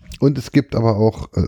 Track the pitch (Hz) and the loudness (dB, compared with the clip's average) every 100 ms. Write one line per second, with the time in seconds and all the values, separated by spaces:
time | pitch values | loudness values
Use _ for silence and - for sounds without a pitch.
0 | - - 139 139 - 143 131 - 117 104 | -18 -2 0 0 -2 -2 0 0 0 2
1 | 110 - - - | 2 0 -6 -2